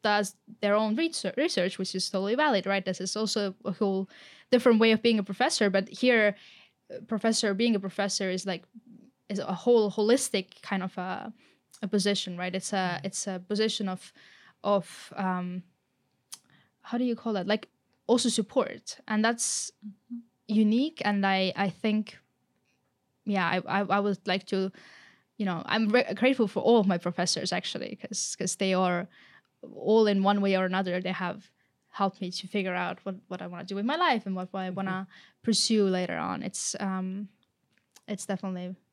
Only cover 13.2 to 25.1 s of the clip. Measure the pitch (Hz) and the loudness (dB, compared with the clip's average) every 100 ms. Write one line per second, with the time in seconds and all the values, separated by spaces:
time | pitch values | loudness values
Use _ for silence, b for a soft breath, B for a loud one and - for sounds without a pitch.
13.2 | - 185 180 208 220 - 196 185 - B | -6 -8 -4 0 0 0 -4 -4 -10 B
14.2 | B B B B - 202 - - - - | B B B B 0 0 0 -16 -16 -6
15.2 | 190 180 180 180 - _ _ _ _ _ | -4 -2 -4 -8 -12 _ _ _ _ _
16.2 | _ - b b b _ - 240 247 233 | _ -20 b b b _ -8 -2 -2 -2
17.2 | 233 208 180 214 - _ _ _ - 247 | -2 -2 0 -2 -4 _ _ _ 2 2
18.2 | 240 - 208 - - - - - - 214 | 4 0 0 0 -2 -4 -14 -16 -4 0
19.2 | 220 233 - - - _ 214 196 _ 240 | 2 0 -2 -4 -6 _ -18 -18 _ -14
20.2 | - _ - 214 214 226 302 - 208 202 | -14 _ -2 4 4 4 0 -2 -2 2
21.2 | 196 190 190 - 196 - 220 214 208 - | 2 2 0 0 -2 0 0 0 -2 -12
22.2 | _ _ _ _ _ _ _ _ _ _ | _ _ _ _ _ _ _ _ _ _
23.2 | - 196 170 180 - 196 202 202 202 190 | -2 0 2 0 0 -2 2 0 0 -2
24.2 | - 190 - 190 190 B B B B | -2 -4 0 -2 -2 B B B B